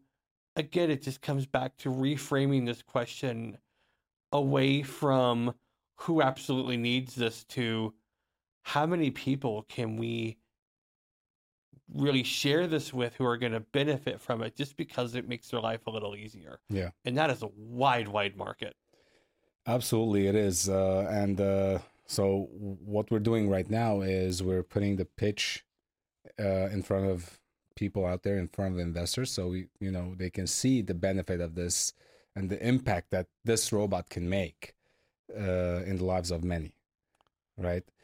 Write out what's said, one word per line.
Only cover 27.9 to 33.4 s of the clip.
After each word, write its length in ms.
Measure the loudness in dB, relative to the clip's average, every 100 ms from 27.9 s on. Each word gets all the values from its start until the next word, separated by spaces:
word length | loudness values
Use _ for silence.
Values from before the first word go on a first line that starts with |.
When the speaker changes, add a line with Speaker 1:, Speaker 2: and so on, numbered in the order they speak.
| 0 0
Speaker 2:
out 160 | 0
there, 140 | 0 0
in 100 | -2
front 260 | -2 -2
of 40 | 0
investors, 500 | -2 -2 -2 -2 -4
so 180 | -2 -4
we, 180 | -4 -6 -6
you 100 | -4
know, 240 | -4 -4 -6
they 140 | -6
can 160 | -4 -2
see 360 | 0 2 2
the 120 | 2
benefit 460 | 0 0 0 0 -2
of 140 | -2
this 380 | -4 -2 0 -2 -6 _ _ _ -6
and 140 | -4
the 160 | -2 2
impact 440 | 2 2 0 0
that 160 | -4 -4 _